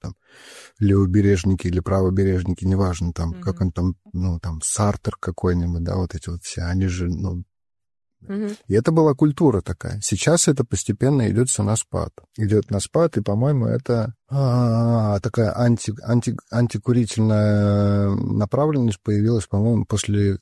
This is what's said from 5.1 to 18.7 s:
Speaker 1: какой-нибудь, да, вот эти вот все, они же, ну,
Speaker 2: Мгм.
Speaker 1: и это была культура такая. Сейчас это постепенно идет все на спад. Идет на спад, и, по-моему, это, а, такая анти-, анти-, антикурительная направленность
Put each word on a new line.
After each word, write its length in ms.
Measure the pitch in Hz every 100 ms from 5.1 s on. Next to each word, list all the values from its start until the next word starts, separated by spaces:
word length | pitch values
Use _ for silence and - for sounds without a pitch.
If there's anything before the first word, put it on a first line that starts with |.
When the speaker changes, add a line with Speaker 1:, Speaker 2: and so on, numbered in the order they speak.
| -
Speaker 1:
какой-нибудь, 600 | - 85 92 87 87 85
да, 120 | 87 92
вот 180 | 87 87
эти 140 | -
вот 120 | 85
все, 180 | - -
они 260 | 85 92 95
же, 200 | 90 87
ну, 340 | 82 98 87 - _ _ _ _ _ _ _ -
Speaker 2:
Мгм. 280 | 202 208 208 -
Speaker 1:
и 60 |
это 180 | 101 139
была 220 | 160 156
культура 460 | 135 151 139 156 101
такая. 380 | - 90 87 104
Сейчас 460 | - 101 - 170 -
это 160 | 135
постепенно 680 | 123 98 - 101 131 143 107
идет 180 | 101 131
все 120 | -
на 120 | 101 110
спад. 360 | - 90 82 - _ -
Идет 320 | 104 107 -
на 100 | 98
спад, 360 | - 156 165 -
и, 40 |
по-моему, 440 | 104 104 135 139 113
это, 480 | 117 - 117 113 - -
а, 920 | 139 135 123 120 113 117 117 107 101
такая 320 | 117 120 110 -
анти-, 380 | 120 113 - 107
анти-, 340 | - 120 120 107 -
антикурительная 1600 | 117 120 107 - 120 113 - 110 107 107 104 104 101 101 101 101
направленность 880 | 98 - 104 104 127 156